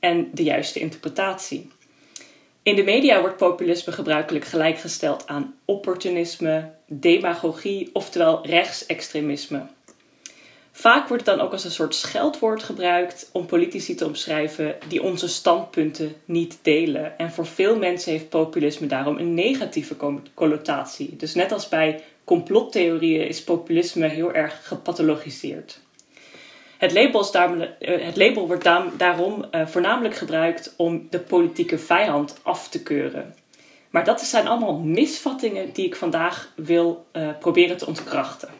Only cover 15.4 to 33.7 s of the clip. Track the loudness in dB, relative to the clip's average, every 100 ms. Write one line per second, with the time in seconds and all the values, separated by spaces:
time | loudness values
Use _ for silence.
15.4 | 2 2 2 -2 -2 -2 -8 -8 -4 -2
16.4 | -2 -2 2 2 2 -2 -6 -6 -8 -6
17.4 | -8 0 2 4 2 -2 -2 -4 -2 0
18.4 | 0 2 0 -2 -4 -2 -2 -2 -2 2
19.4 | 2 0 -2 -4 -6 -6 -4 -4 -10 0
20.4 | 2 2 -2 -4 -4 -10 -12 -10 -4 0
21.4 | 0 0 -2 2 2 0 -10 _ 2 2
22.4 | 4 2 2 2 2 2 2 2 0 -6
23.4 | -2 -2 2 0 2 0 0 0 -2 0
24.4 | -2 -4 -12 -8 -6 0 2 2 -4 -10
25.4 | -10 -10 -14 -20 _ _ _ _ -20 -20
26.4 | -20 -20 -20 _ 2 6 6 4 2 4
27.4 | 2 2 -6 -8 -4 -2 -2 4 4 4
28.4 | -2 2 4 4 2 2 2 2 0 -2
29.4 | -4 -4 -2 0 2 2 0 -4 -4 0
30.4 | 0 -2 -8 -2 -2 -2 -4 -6 2 4
31.4 | 4 2 -2 -2 2 2 4 0 -2 -6
32.4 | -6 -4 -6 -10 -4 -2 -2 -6 -12 -18
33.4 | _ _ _